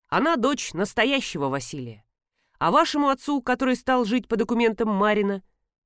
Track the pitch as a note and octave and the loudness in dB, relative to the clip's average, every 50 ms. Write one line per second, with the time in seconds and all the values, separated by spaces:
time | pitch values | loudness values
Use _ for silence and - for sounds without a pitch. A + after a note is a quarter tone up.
0 | _ - - F3 B3+ D#4 E4+ C#4 G#3 C4 D4 - - - - D#3+ G3 G#3 - - | _ -2 0 2 2 2 2 2 2 0 0 -2 -4 -8 -4 -4 -4 -2 0 0
1 | A3 B3+ C#4 C#4 C4 - - E3 C#3+ C3+ C3 C#3 B2+ - - D3 B2+ A#2+ A2 G#2 | 0 2 2 -2 -2 -4 -6 -4 -4 -2 -4 -4 -6 -8 -10 -10 -10 -12 -14 -18
2 | _ _ _ _ _ _ _ _ _ _ _ - - D#3+ G3 C#4+ E4 - - D4+ | _ _ _ _ _ _ _ _ _ _ _ -2 0 2 4 4 2 2 2 0
3 | C#4+ C#4+ C4+ B3+ - - D4 C#4 - - B3 B3 C4+ C4 B3+ B3 - - B3+ B3+ | 2 0 0 -2 -2 -2 -2 -2 0 -2 -2 0 2 0 0 0 0 0 0 0
4 | A#3+ G3 A#3 B3+ G#3 - A3+ G3 A3+ - B3 A#3 A#3+ A3+ A3 - A#3 A3 G#3+ F#3+ | 2 0 0 -2 -2 -2 -2 -2 0 0 2 2 2 2 2 2 0 0 0 2
5 | G3+ G#3+ G#3+ G3+ G#3 G3 G3+ G3 - _ _ _ _ _ _ _ _ | 2 2 2 2 0 0 -2 -4 -8 _ _ _ _ _ _ _ _